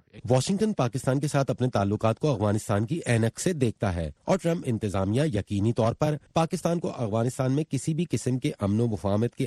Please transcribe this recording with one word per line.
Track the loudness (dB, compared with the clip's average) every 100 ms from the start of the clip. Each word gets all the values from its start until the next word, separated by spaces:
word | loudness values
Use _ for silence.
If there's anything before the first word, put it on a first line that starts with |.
| _ -8 2
Washington | 2 4 0 0
پاکستان | 0 -2 -2 0 0
کے | 0
ساتھ | 0 0
اپنے | 0 0
تعلقات | 2 2 2 0 0
کو | 0
افغانستان | 0 2 0 0 0 0
کی | -2 0
عینک | 2 2 0
سے | -2
دیکھتا | 0 0 0 -2 -2
ہے | -4 -6 -2
اور | 0
ٹرمپ | 0 -2 -2
انتظامیہ | -2 -2 0 0 2
یقینی | 0 -2 -2 0 2
طور | 2 0
پر | 2 -2 -2 -2
پاکستان | 0 0 0 -2 -2
کو | -4 -4
افغانستان | -2 0 0 0 -2
میں | 0 -2
کسی | -4 -2
بھی | -2 -2
قسم | -2 -2 -2
کے | -2 -2
امن | 0 2
و | 0
مفاہمت | 0 0 0 0
کے | -2